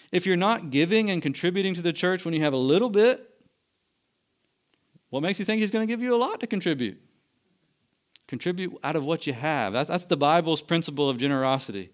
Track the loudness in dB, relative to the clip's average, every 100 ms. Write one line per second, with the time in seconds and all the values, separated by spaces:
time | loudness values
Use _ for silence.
0 | -4 -2 0 2 2 0 0 0 4 2
1 | 2 0 -2 -2 -2 0 -2 -2 -2 0
2 | 0 0 -2 0 0 2 4 4 4 4
3 | 4 4 -6 _ _ _ _ _ _ _
4 | _ _ _ _ _ _ _ _ _ _
5 | _ -4 -2 -2 -2 0 0 0 -2 -2
6 | 0 0 0 -2 -4 -2 -2 -2 -4 -6
7 | _ _ _ _ _ _ _ _ _ _
8 | _ -20 -12 -6 -4 -4 -6 -6 -4 -2
9 | -2 -2 -4 -4 -2 0 0 0 -2 -4
10 | -2 2 4 4 2 -2 0 -2 -2 0
11 | 0 0 0 0 0 0 -4 -10 -12